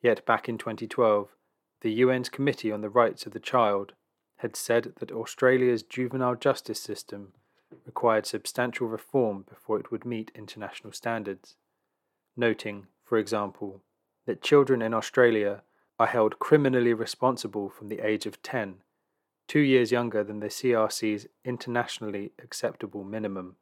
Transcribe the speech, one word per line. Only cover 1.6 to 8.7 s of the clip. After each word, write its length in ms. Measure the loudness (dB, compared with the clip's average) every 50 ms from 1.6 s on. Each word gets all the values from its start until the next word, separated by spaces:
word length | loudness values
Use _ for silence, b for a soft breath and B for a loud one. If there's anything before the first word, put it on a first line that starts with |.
| _ _ _ _
the 100 | -4 -4
U 180 | 2 4 4 4
N's 200 | 4 0 -2 -6
Committee 420 | -6 -2 -2 -2 -2 -2 -4 -4
on 100 | -4 -4
the 80 | -6 0
Rights 360 | 4 4 4 4 2 -4 -14
of 80 | -12 -12
the 60 | -12
Child 540 | -8 0 2 4 4 4 2 0 -4 -6 -16 _ _ _ _ _ _ _ _
had 180 | _ -8 -8 -8
said 380 | -8 -2 0 0 0 0 -2 -12 -12
that 120 | -12 -10
Australia's 720 | -8 -8 -8 -10 -4 2 4 4 4 6 4 4 2 0 -2
juvenile 520 | _ -6 -6 -4 -4 -2 -2 0 0 -2
justice 440 | 0 0 0 0 0 -4 -10 -10 -10
system 540 | -8 -10 -10 -12 -12 -14 -14 -14 -14 -18 _ _ _ _ _ _ _ _ -20 -20 _
required 400 | -12 -8 0 2 2 2 2 0
substantial 600 | -2 -8 -8 _ -6 -4 -4 -4 -4